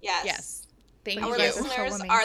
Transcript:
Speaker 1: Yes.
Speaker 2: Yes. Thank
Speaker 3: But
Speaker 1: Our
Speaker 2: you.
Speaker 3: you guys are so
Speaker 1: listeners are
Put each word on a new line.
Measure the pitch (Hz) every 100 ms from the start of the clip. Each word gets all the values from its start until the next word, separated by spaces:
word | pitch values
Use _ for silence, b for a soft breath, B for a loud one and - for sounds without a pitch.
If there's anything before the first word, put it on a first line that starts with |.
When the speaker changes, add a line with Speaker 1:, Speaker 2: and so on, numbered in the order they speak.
Speaker 1:
Yes. | 208 175
Speaker 2:
Yes. | 170 - - - - _ _ _
Thank | - 202
Speaker 3:
But | 214
Speaker 1:
Our | 240
Speaker 2:
you. |
Speaker 3:
you | 160
guys | -
are | 277
so | 254
Speaker 1:
listeners | - 202 185
are | 226